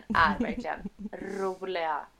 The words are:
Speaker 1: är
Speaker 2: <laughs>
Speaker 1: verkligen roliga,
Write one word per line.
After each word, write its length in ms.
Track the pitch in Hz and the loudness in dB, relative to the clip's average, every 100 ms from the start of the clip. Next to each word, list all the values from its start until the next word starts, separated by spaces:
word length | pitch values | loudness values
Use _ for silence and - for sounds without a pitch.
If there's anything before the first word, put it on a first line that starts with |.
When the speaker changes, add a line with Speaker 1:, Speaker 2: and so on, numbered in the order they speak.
| - | 0
Speaker 1:
är 300 | 185 165 - | 6 6 6
Speaker 2:
<laughs> 60 | |
Speaker 1:
verkligen 440 | 151 240 160 - 202 - 208 | 0 -2 -6 -6 -8 -10 -12
roliga, 880 | 180 190 196 190 185 185 180 160 143 - | -8 -6 -2 -2 -2 -4 -2 0 -2 -4